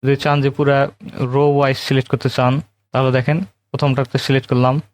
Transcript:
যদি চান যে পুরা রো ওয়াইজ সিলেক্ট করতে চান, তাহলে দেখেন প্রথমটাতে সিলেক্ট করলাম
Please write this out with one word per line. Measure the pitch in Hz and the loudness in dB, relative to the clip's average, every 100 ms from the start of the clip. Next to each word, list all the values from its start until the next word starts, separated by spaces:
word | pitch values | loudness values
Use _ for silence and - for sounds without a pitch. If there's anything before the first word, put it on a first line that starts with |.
যদি | 131 139 | 0 0
চান | 151 143 | 0 0
যে | 139 - | 0 0
পুরা | 143 139 139 - - - 123 | 2 2 0 -4 -18 -8 -4
রো | 131 147 143 | 0 2 2
ওয়াইজ | 139 131 - | 0 0 0
সিলেক্ট | 135 127 | -2 0
করতে | 127 127 - | -2 -2 0
চান, | 127 135 - _ _ | 0 0 -4 _ _
তাহলে | 127 131 127 | -2 0 0
দেখেন | 123 156 190 _ _ | 0 -2 -4 _ _
প্রথমটাতে | 135 147 131 131 131 - | -2 0 0 -2 -4 0
সিলেক্ট | 135 - | -2 0
করলাম | 127 127 135 - | 0 2 0 -6